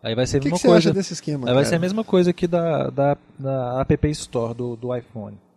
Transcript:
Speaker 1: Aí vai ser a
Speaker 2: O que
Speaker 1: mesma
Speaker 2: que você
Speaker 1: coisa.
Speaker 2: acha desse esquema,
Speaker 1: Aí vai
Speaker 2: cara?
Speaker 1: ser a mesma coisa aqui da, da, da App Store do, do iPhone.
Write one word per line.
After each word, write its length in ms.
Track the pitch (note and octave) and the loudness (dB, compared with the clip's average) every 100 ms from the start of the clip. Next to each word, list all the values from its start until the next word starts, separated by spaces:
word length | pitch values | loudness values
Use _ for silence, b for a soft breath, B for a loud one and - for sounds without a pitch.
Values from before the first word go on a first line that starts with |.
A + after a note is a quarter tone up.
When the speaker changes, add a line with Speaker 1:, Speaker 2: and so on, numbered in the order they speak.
Speaker 1:
Aí 120 | A#2 | -4
vai 120 | A2+ B2+ | -2 0
ser 120 | C#3+ | 0
a 20 | |
Speaker 2:
O 20 | |
que 40 | C#3+ | 0
Speaker 1:
mesma 100 | F3 | 2
Speaker 2:
que 60 | |
você 60 | - | 6
Speaker 1:
coisa. 200 | F3 D#3+ | 6 6
Speaker 2:
acha 60 | |
desse 180 | G3 F#3+ | 0 -4
esquema, 340 | E3+ - D3 B2 | -8 -6 -4 0
Speaker 1:
Aí 80 | |
vai 80 | B2+ | 2
Speaker 2:
cara? 40 | C#3+ | 2
Speaker 1:
ser 80 | E3+ | 0
a 20 | |
mesma 240 | F3+ G#3 | -2 -4
coisa 280 | A3 F#3 F3+ | 0 2 2
aqui 160 | F3 F3 | 0 -2
da, 400 | F3 E3+ C#3+ C3+ | 0 0 -2 -2
da, 260 | B2+ C#3+ C#3 _ - | 0 0 0 _ -10
da 480 | C3+ C3+ B2 B2+ C3 | -6 -4 -4 -4 0
App 220 | D3+ D3+ | 2 2
Store 440 | D3+ - B2 A#2 | -2 -6 -4 -4
do, 200 | A#2 B2 A2+ | -6 -8 -8
do 200 | B2 B2 | -6 -6
iPhone. 400 | A#2+ A#2 G#2 G2+ _ | -8 -14 -14 -16 _